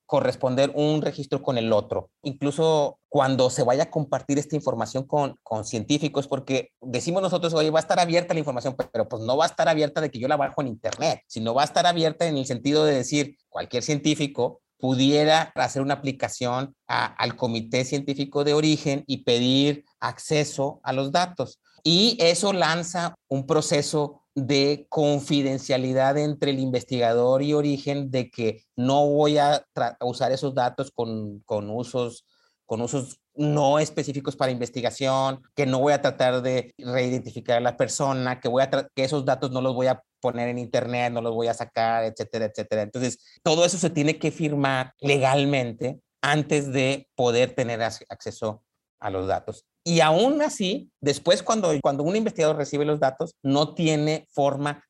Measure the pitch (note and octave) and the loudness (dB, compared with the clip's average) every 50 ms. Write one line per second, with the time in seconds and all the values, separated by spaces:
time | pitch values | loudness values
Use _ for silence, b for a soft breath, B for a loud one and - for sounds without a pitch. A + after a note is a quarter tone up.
0 | _ - D3+ C#3 B2+ B2+ B2 - - B2+ B2 C3 C#3 C3+ - D3 D3+ D3+ D#3 D3+ | _ -2 0 2 2 2 0 0 -2 0 2 2 2 2 2 2 2 2 2 2
1 | - D3+ - D3+ C#3 - D3 C3+ C3+ C#3+ B2+ A#2 A2+ A2+ A2 G#2 G#2+ - G2+ F#2+ | 0 -2 -4 -6 -6 -4 -6 -4 -2 -2 0 0 2 2 2 2 2 0 -4 -6
2 | - - _ _ - C#3+ C3 - C#3 C#3+ C#3+ E3 D#3+ D#3+ D#3 D3+ C#3+ - - _ | -6 -8 _ _ -10 -10 -6 -4 -4 -2 0 2 2 2 4 2 2 0 -4 _
3 | _ _ - C#3+ C3 C3+ C3 B2 B2+ - - D#3 B2 G#2+ - C#3+ D#3+ - - E3 | _ _ 0 2 2 4 4 4 4 2 2 2 2 2 2 2 0 0 -2 -2
4 | C#3+ - C#3 C3 - - C#3 D3 D3 - D#3 D3 - C3+ A#2+ A2 G#2+ - - C3 | -2 -2 -4 -4 -2 0 0 0 0 -2 -4 -4 -2 -2 -2 -2 -4 -4 -4 -6
5 | C3+ - D3+ D3 C#3+ B2+ - - - - A2+ A2 G2+ - B2 A2 G#2 - D3 D3 | -4 -2 0 0 0 -2 -4 -10 -10 -8 -6 -6 -6 -4 -6 -4 0 0 0 0
6 | D#3 C#3+ - C#3+ C#3 - C#3+ B2+ - - C3+ C3+ C3+ - _ _ B2 B2+ A#2+ A#2+ | 0 -2 -2 -4 -4 -2 -4 -4 -2 -2 -2 -2 -2 -6 _ _ -8 -6 -6 -4
7 | A#2 E3 E3+ G3 F#3+ F3 F3+ E3 F3 E3 E3 D#3 D#3 D#3 D#3 D#3+ D#3 - F#3 F3+ | -2 -2 -2 0 0 0 0 0 0 0 0 2 2 2 2 0 0 2 2 2
8 | F3 E3+ E3 F3 E3+ F3 F3 D#3+ C#3+ D3 B2 B2 - C3+ B2+ - B2+ - - A2 | 2 2 2 2 2 0 -2 -2 -2 -2 -4 -4 -4 -4 -4 -4 -6 -4 -2 -2
9 | G#2+ - B2 A2 A2 A#2 C3 D3 E3 F3 - - E3 E3 D#3+ D3+ D3+ C#3+ D3+ E3+ | -2 -2 -4 -4 -2 0 2 2 2 2 2 2 2 2 2 2 0 0 0 -2
10 | D#3 C#3 - A2 B2 C3+ D3+ C#3+ C#3 - - D#3 C#3 B2 G#2+ - - G#2+ - - | -4 -2 -4 -4 -2 0 0 0 0 -2 -2 -4 -4 -4 -6 -6 -8 -8 -4 -2
11 | D3 D#3+ - - _ - - A2+ A2 A#2 A#2+ C#3 D3+ - - F3 F3 F3 F3 E3+ | -2 -2 -2 -4 _ -12 -8 -4 -2 0 0 2 0 2 2 2 4 4 4 2
12 | D#3+ D#3 D#3 - E3+ E3 D3+ C3+ B2+ - B2+ A2+ B2 C#3+ D3 D#3 D#3 D3+ C#3 B2+ | 0 0 0 0 -2 0 0 -2 -2 -4 -4 -2 0 2 2 4 4 4 2 0
13 | B2 - D3 D3 C#3+ C#3+ - _ _ _ - E2 F2 - B2 B2 - D#3 D3+ C#3 | 0 0 0 0 -2 -2 -6 _ _ _ -10 -10 -8 -6 -6 -4 -2 -2 -2 0
14 | C#3 D3+ D3 D#3+ D3 C#3 - B2+ A#2+ B2+ - - _ _ _ _ C3 C3 C3 B2+ | 0 0 0 0 -2 -4 -2 -4 -4 -4 -4 -10 _ _ _ _ -2 0 2 4
15 | C3+ C#3 D3 D3 D3+ D#3 D#3 D#3+ E3 - - C#3+ B2 B2 - C3+ C3+ C#3 C#3+ C#3 | 4 4 4 4 4 4 4 4 2 0 -2 -4 -4 -2 -2 -2 -2 -2 -4 -4
16 | C#3+ C3+ C3 C3 A#2+ A2 - - B2+ A#2+ B2 B2+ C#3 C3+ - _ _ - A#2+ A#2+ | -4 -6 -6 -4 -6 -6 -4 -4 -4 -2 -2 -4 -4 -6 -10 _ _ -4 -2 -2
17 | A#2+ - - - A#2+ B2 A#2 - C3 A#2 A2+ A2+ A2+ A2+ B2+ B2+ C3 - D3 C#3 | -2 -4 -4 -4 -4 -4 -4 -4 -4 -4 -4 -4 -4 -2 -2 -2 -2 -2 -4 -4
18 | C3+ C#3 C#3 C#3 C#3 C#3 - D3 C#3+ D3 D3 D3+ D#3 D#3 D3+ D3 - D3 C#3 C#3+ | -4 -4 -6 -6 -6 -4 -2 -2 0 2 2 4 4 4 2 2 0 -2 -4 -4
19 | - C#3 C3 - - C3 A#2+ A#2+ B2 B2+ C3 C3+ C#3+ D3 C#3+ D3 - _ _ _ | -4 -6 -8 -4 0 0 2 2 2 2 4 4 2 2 0 -2 -8 _ _ _
20 | A#2 A#2+ - - - - D#3 D3+ C#3+ D3 - - C3+ D3 - - - - C3+ C3+ | -8 -8 -8 -8 -6 -2 -2 0 -2 -2 -4 -4 -4 -4 -6 -6 -6 -4 -2 -2
21 | C3+ C#3 D#3 F3 F3+ F3+ - - - - - b b b b b - D#3 E3+ F#3 | -2 0 0 0 0 -2 -4 -8 -8 -8 -12 b b b b b 2 4 4 6
22 | G#3+ D4 A#3+ - E3 E3+ F3 - G#3 G3+ F#3+ F3+ E3 D#3 E3 F3 E3 E3+ - F3 | 4 4 2 4 4 4 4 4 2 0 2 2 2 2 0 -2 -4 -4 -4 -4
23 | E3+ E3+ - - _ - C#3 C3+ C3+ C3+ D#3+ D#3 D3+ - C3 D3 C#3+ - - D3 | -6 -6 -8 -12 _ -6 -4 -4 0 2 2 2 2 2 0 0 0 0 -2 -2
24 | C#3 - - - _ _ - C#3 C3 A#2 C#3+ C#3 C#3 C#3+ C#3+ C#3+ - _ - D#3+ | -2 -4 -6 -14 _ _ -6 -4 0 2 2 4 4 2 0 -2 -6 _ -2 2
25 | D3 D3 C#3+ C#3+ C#3 - C#3+ C#3+ C3+ C3+ C3+ C3 - - C3 B2+ B2+ C3 C3 C3 | 2 2 2 0 0 0 0 2 2 0 -2 -4 -2 -2 0 0 0 0 2 2
26 | C3 C3+ C#3 D3+ D3 D3 C#3+ - D3 C#3+ C#3 C3 C3 C3 B2+ A#2+ - - C3 A#2+ | 2 2 2 2 0 -2 -2 -2 -2 -2 0 0 0 -2 -2 -2 -2 -4 -2 2
27 | A#2 A2+ A#2 A#2+ B2 B2+ C3+ C3+ C#3+ D3 D3+ D3 D3 D3 C#3 C#3 - C#3+ C#3+ C#3+ | 2 2 4 4 4 4 2 2 2 2 2 2 2 0 0 -2 -2 -4 -4 -4
28 | C#3 C3+ C3 B2+ A#2+ - - - A2+ A2 A2 A2 _ _ _ B2+ B2 C3 C#3 D3 | -4 -2 -2 -2 -2 -4 -4 -4 -2 -2 -2 -4 _ _ _ -2 0 2 4 4
29 | D3 D3 C#3+ D3 D3+ D3+ D3 D3 C#3+ C#3+ D3 C#3 - _ _ C3 A#2+ A#2+ - - | 4 4 4 4 4 4 4 4 4 4 2 0 -2 _ _ -4 -4 -4 -4 -4
30 | B2 B2 A#2 - B2+ A#2+ C3+ C3 D3 C#3 C3 C3 B2 B2 - - C3+ - - - | -6 -6 -2 -2 0 0 0 -2 -2 -2 0 0 0 0 -2 -4 -8 -6 -6 -6
31 | A#2 A2+ A2 A2 G#2+ G#2 G2+ G#2 - - A2 G#2 G2+ G#2 G#2+ A#2+ B2 B2 - B2+ | -4 -4 -4 -6 -6 -8 -10 -14 -8 -6 -4 -4 -4 -4 -6 -6 -6 -4 -4 -4
32 | A#2+ A#2 A#2 - - _ _ _ _ _ _ _ _ - A2+ A2 A#2+ A#2+ D3 C3+ | -4 -4 -6 -12 -20 _ _ _ _ _ _ _ _ -6 -6 -4 -4 -4 -4 -4
33 | B2+ - - - _ _ _ D3 D3 D3 D3 D3 C#3+ C3+ D3 D3+ D#3 - - D#3+ | -6 -8 -12 -20 _ _ _ -2 0 0 2 2 4 4 4 2 0 -2 -4 -6
34 | C#3 D3 C3+ C#3+ C3+ C#3+ - - C#3 C3 B2 A#2+ A#2+ A#2+ - B2+ A2+ A#2+ - - | -6 -6 -6 -6 -6 -8 -4 -2 -2 -2 -2 -4 -6 -6 -4 -4 -4 -4 -4 -2
35 | C#3 C3 C3 C3+ C3+ C3+ C3+ C3+ - _ _ C#3+ C#3+ C3 C3 B2+ C#3 D3 C#3+ C#3 | -2 0 0 0 0 -2 -4 -6 -12 _ _ -2 0 0 2 2 4 4 4 4
36 | - C3+ C3 - C3 B2+ B2+ B2+ B2 C3 B2+ B2 - - _ - C3 B2 B2 C3 | 2 0 0 2 2 2 2 0 0 0 -2 -2 -4 -6 _ -14 -8 -4 -2 0
37 | B2+ B2 B2+ B2+ - A#2+ - B2 A2 - A#2+ A#2+ B2 A#2+ A#2 - C3 A2+ - - | 0 0 -2 -4 -4 -8 -12 -8 -2 0 0 2 2 0 0 0 -2 -2 -2 0
38 | C#3+ C#3 C3 C3 B2+ B2+ B2+ - - A#2+ A#2+ C3 C3+ C3 - C3+ C3+ - _ C3+ | 0 0 0 0 -2 -4 -4 -4 -2 0 2 2 2 2 0 -2 -2 -4 _ -4
39 | C3 C3 D3+ C#3+ B2+ C3+ B2+ A#2+ D3 C3 B2+ B2+ B2+ C3 A#2+ B2+ B2+ B2+ B2 - | -2 0 -2 0 0 0 0 0 -2 -4 -2 -2 -2 -2 0 0 0 0 0 -2
40 | _ _ _ _ - B2 A#2+ A#2+ A#2+ B2 B2 B2 B2 A#2 - B2 A2+ A#2 B2 A#2+ | _ _ _ _ -4 -4 -2 -2 -4 -4 -4 -6 -4 -2 -2 -2 -2 -2 -2 -2
41 | B2 A#2+ A#2+ A#2 A#2 A#2 A2+ A#2 A#2 A#2 A2+ - A#2 - - A#2 A2+ A2+ A#2 A#2 | -2 -2 -2 -2 -2 -2 -2 0 0 -2 -2 -4 -6 -6 -2 0 0 0 0 0
42 | A2+ A2 A2+ - A2+ - - A2+ A2 G#2 - - G#2 - G#2+ G#2+ G#2 G#2+ - B2 | -2 -4 -4 -6 -8 -6 -4 -4 -4 -4 -4 -8 -6 -4 -2 -2 -2 -2 -4 -4
43 | B2+ B2 A#2 - _ - - _ - E3+ D#3 E3+ F3 F3 F#3+ E3 F3 D#3+ - D3 | -4 -4 -4 -8 _ -20 -14 _ 0 2 4 4 4 2 2 0 -2 0 0 2
44 | C#3+ D#3 D3+ - - D#3 - - D#3+ D3 D3 C#3+ C#3 C3+ C3+ C3 C3 - - _ | 2 0 0 0 -2 -4 -2 -2 -2 -2 0 0 0 0 0 -2 -4 -6 -10 _
45 | C#3 C#3+ C#3+ C#3 C3 C3 C3+ C#3+ C#3 C#3+ C#3+ C3+ B2 A#2 A2 - - B2+ D3+ - | 0 2 2 4 4 4 4 4 2 2 2 0 0 -2 -4 -6 -6 -6 -6 -8
46 | _ _ _ _ - C#3+ D3+ D#3 C#3+ D3 D#3 D3 C#3+ C#3 B2+ C#3 C3 C3 C3+ C#3 | _ _ _ _ 0 2 2 2 2 2 0 0 0 0 0 0 2 2 0 -2
47 | - _ _ - B2 A#2+ A#2 A#2+ B2+ B2 - C#3 B2 A#2 A#2 A2 A2+ A2+ - - | -6 _ _ 0 2 2 4 4 2 2 0 -2 -2 -2 -2 -2 -4 -4 -4 -8
48 | - - G#2 - - A2 - - A#2 G#2+ G#2+ A2 _ _ _ _ _ _ _ _ | -14 -16 -16 -12 -10 -12 -8 -6 -6 -6 -6 -8 _ _ _ _ _ _ _ _
49 | G#2+ G#2 F#2+ F#2+ F#2+ F#2+ F2 E2+ - G#2+ - - _ _ _ _ - E3+ E3+ D#3+ | -8 -6 -4 -4 -2 -2 -2 -2 -4 -8 -12 -14 _ _ _ _ -2 0 2 4
50 | D#3 D#3 D#3+ F3+ A#3 C4+ D4+ D4 D4 D4 - - F#3+ F#3 A3 C#4+ - - _ _ | 4 4 4 4 2 2 2 0 -2 -2 -2 -2 -2 -2 -4 -4 -8 -14 _ _
51 | C#3 C#3+ C#3 - - E3+ F#3 F#3 - - A3+ A3 F#3 E3 D3+ C#3 - D3+ C#3 C3+ | -2 -2 -2 0 2 2 2 2 0 -2 -2 0 0 0 0 0 0 0 0 0
52 | D3 E3+ G3+ A3 A3 - - E3 D3+ D#3 D3+ D3 C#3+ C#3 D3 C#3+ D3 D3+ D3+ D3+ | -2 -2 0 0 -2 -2 -2 0 0 0 0 0 -4 -4 -2 -2 0 0 0 0
53 | D3 C3 C3 - - - - _ - C3+ C#3 C#3+ D#3 D#3 - - E3 D#3+ D#3 D3 | 0 0 0 -2 -6 -8 -8 _ -2 2 2 2 2 0 0 0 0 2 2 2
54 | D3+ D3+ D#3 D#3 - _ _ D3 C#3 C#3 C3+ C#3 C#3+ D3 C#3+ - - | 2 0 -2 -2 -6 _ _ 0 0 0 0 0 -4 -4 -6 -8 -12